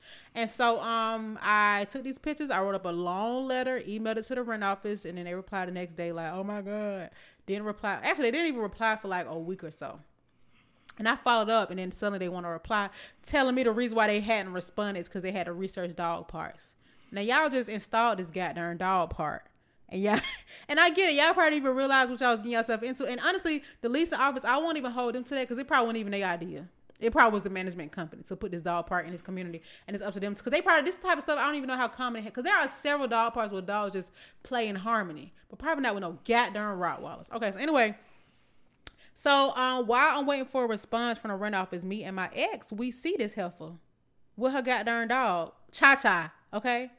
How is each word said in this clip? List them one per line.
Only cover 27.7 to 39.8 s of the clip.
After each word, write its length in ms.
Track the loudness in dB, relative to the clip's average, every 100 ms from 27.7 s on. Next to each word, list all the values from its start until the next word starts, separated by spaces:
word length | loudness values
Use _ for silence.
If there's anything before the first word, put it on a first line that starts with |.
| -8 -10
company 280 | -8 -10 -10
to 120 | -12 -8
put 160 | -6
this 100 | -6
dog 240 | -2 -2 -2
park 200 | -4 -4
in 40 |
this 100 | -10
community. 400 | -10 -10 -8 -12 -16 -20 -10
And 80 | -8
it's 80 |
up 100 | -6
to 60 | -6
them. 160 | -6 -6
'Cause 160 | 0
they 100 | 2
probably, 220 | 6 6
this 140 | 4 -2
type 200 | 0 0
of 60 |
stuff, 160 | 2 0
I 60 | 0
don't 100 | -2
even 120 | -4
know 80 | -2
how 100 | -2
common 320 | -2 -6 -6
it 60 | -8
ha-, 60 |
'cause 120 | -6
there 120 | 2 2
are 120 | 2
several 400 | -2 0 0 2
dog 260 | 2 2
parks 180 | 0 -2
where 80 | -4
dogs 320 | -4 -2 -2
just 180 | -4 -10 -16 -20 -20
play 240 | -6 -2 -2
in 80 | -4
harmony. 580 | 0 0 0 -8 -16 -20 _
But 80 | -8
probably 220 | -4 0
not 140 | 0 0
with 60 |
no 180 | -4 -8 2
goddamn 520 | 4 4 0 -6 -2
Rottweilers. 540 | -2 -4 -8 -12 -10
Okay, 200 | -4 -4
so 40 | -2
anyway. 400 | 2 4 4 2 -16 -20 _ _ _ -20 -20 _ -18 -18 -20 -2
So, 380 | 4 6 6 2
um, 320 | 0 2